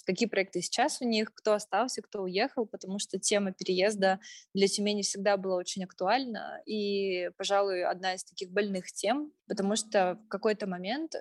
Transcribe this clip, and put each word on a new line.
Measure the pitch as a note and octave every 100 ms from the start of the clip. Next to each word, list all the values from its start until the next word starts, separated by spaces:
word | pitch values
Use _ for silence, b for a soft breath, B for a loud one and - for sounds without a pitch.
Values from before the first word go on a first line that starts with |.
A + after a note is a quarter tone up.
| -
какие | F#3 G#3+
проекты | G3+ F#3+ F3+
сейчас | E3+ - C#4+ -
у | B3
них, | A3 A3
кто | - -
остался, | G#3 - G3 B3 -
кто | - G#3
уехал, | F#3 F#3 C4+ - G#3+
потому | - F#3+ G3+
что | - G3
тема | - G#3 G3
переезда | F#3+ F#3 F#3 G3 G#3 F#3+ F#3+ B B B
для | G3 G3
Тюмени | G3+ G#3 G#3
всегда | G3 G3+ G3 G3
была | F#3+ F#3
очень | F3+ F#3+ F#3
актуальна | - F#3 B3 C4 G#3 - - -
и, | G#3+ G3+ G3+ G3 F3+ F3 -
пожалуй, | G3 G3+ G3+ F#3 F3
одна | F3+ F#3+ F#3
из | -
таких | - F#3
больных | F#3 G#3 F#3+ -
тем, | - G3 C4+ D4+ - _
потому | A3 G3 A3+
что | - G#3 F3+ F3+ -
в |
какой-то | G3 A3 G#3+ G3+
момент | F3+ F#3 C4+ D#4+ -